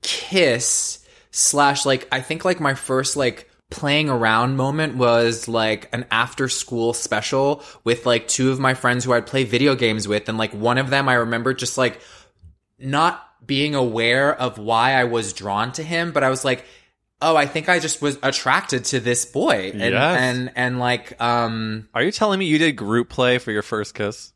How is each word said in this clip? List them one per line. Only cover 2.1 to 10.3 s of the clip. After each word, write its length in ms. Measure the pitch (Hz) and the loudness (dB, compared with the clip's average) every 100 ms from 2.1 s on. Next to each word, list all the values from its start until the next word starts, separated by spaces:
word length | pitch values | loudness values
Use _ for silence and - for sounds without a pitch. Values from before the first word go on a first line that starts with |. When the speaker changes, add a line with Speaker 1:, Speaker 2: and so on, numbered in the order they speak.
Speaker 1:
I 100 | 131 | -6
think, 220 | 131 160 185 | -4 -4 -2
like, 140 | 175 | 0
my 140 | 147 | 0
first, 420 | 131 - 131 135 143 | -2 -2 -2 0 0
like, 340 | 127 - - _ _ | -2 -2 -20 _ _
playing 400 | - 147 147 151 | -6 0 2 2
around 480 | 123 113 110 123 135 | 2 4 4 2 0
moment 380 | 135 147 156 127 | 0 0 -2 2
was, 500 | 123 117 117 113 - | 4 4 4 0 -4
like, 420 | 113 110 107 - | 0 0 -2 -4
an 120 | 120 123 | -8 -2
after 380 | 110 123 - 131 | 0 0 -2 -4
school 440 | - - 120 117 | -4 -4 -2 -2
special 720 | 113 - 107 - 135 139 147 - - | -2 -2 -2 0 0 0 0 -8 -8
with, 220 | - 120 127 | -2 0 2
like, 220 | 117 - | 0 0
two 240 | - 131 | 0 0
of 80 | 131 | 2
my 140 | 135 | 0
friends 320 | 127 123 123 123 | 0 0 0 2
who 80 | |
I'd 140 | 120 - | 0 0
play 160 | 135 | -2
video 320 | 123 120 143 131 | 0 2 2 4
games 320 | 117 107 98 | 2 0 0
with. 200 | 104 | -2
And, 100 | - | -2